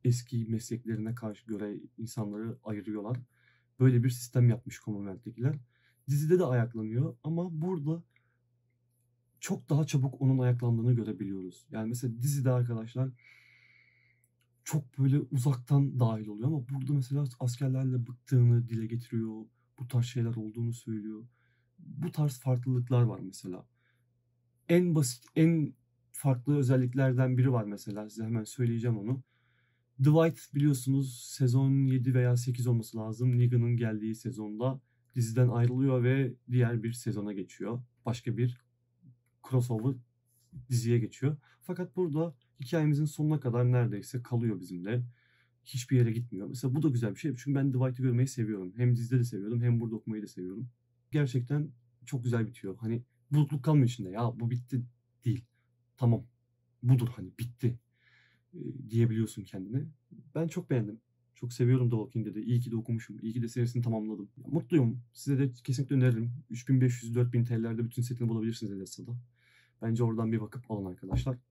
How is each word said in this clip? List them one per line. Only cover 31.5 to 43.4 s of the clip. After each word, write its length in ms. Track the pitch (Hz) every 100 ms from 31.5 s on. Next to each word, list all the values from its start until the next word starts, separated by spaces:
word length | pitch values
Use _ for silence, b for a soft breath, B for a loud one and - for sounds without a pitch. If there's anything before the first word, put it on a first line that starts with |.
| 123 135 135 135
yedi 280 | 131 123
veya 240 | 127 123 123
sekiz 300 | 123 120 120
olması 300 | 120 110 110
lazım. 420 | 110 110 127 123
Negan'ın 380 | 120 123 117 120
geldiği 380 | 117 107 107 110
sezonda 680 | 110 98 107 107 127 135 _ _ _ -
diziden 340 | 113 113 127
ayrılıyor 540 | 117 120 127 139 127
ve 320 | 120 135 131 - -
diğer 320 | 123 120 117
bir 100 | 110
sezona 400 | 117 - 101 101
geçiyor. 480 | 101 92 - 101 123 123 _ -
Başka 320 | 117 - 120
bir 240 | 123 123 _ _ _ _ - - _ _ -
crossover 460 | 127 120 110 120 135 - _ _ _ _ - -
diziye 300 | 123 117 120
geçiyor. 380 | 110 - 135 151 b b
Fakat 340 | - 175 180 185
burada 400 | 180 147 170 160 _ _
hikayemizin 460 | 127 170 151 147 151
sonuna 340 | - 151 151